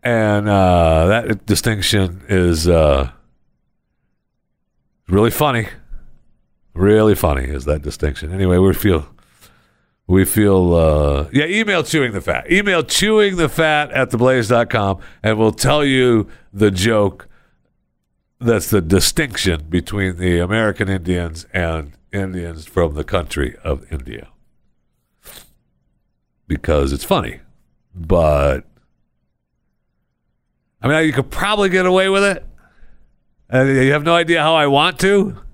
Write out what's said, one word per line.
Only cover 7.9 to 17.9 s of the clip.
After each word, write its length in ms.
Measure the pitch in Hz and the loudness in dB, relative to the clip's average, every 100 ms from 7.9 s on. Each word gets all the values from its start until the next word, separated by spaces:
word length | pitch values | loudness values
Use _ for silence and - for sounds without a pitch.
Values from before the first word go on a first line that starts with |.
| - 76 69 78 | -6 -6 -6 -10
Anyway, 240 | 92 95 90 | -2 2 4
we 160 | 95 | 4
feel, 340 | - 104 85 71 - _ _ - _ _ _ _ _ - | 2 0 0 -4 -18 _ _ -20 _ _ _ _ _ 0
we 180 | 92 95 | 2 2
feel, 480 | - 104 95 90 | 2 2 2 2
uh, 560 | 85 80 76 73 71 73 | 2 2 2 0 -2 -2
yeah, 140 | 135 151 | -2 -2
email 380 | 202 214 185 | -2 -2 -2
Chewing 280 | 131 160 127 | -2 -2 -2
the 100 | 101 | -6
Fat. 300 | 92 65 - | -6 -8 -2
Email 320 | 185 208 175 | -2 0 -2
chewing 540 | 147 - 202 214 202 185 | -2 -2 0 2 2 0
the 100 | 156 | -4
fat 440 | - 160 151 147 | 0 0 0 -2
at 180 | 131 131 | -4 -2
the 80 | 117 | 0
blaze 320 | 123 131 107 | 2 2 2
dot 200 | 120 117 | 0 0
com, 300 | 117 101 95 - - | 0 -2 -4 -8 -6
and 160 | 107 110 | -2 2
we'll 140 | 110 | 0
tell 340 | 107 135 147 143 | 0 0 0 0
you 420 | 131 127 113 104 - _ | 2 2 2 -2 -10 _
the 200 | 98 104 | 0 0
joke 580 | 92 104 110 101 - - - _ _ _ _ _ | 2 0 2 0 -4 -20 -20 _ _ _ _ _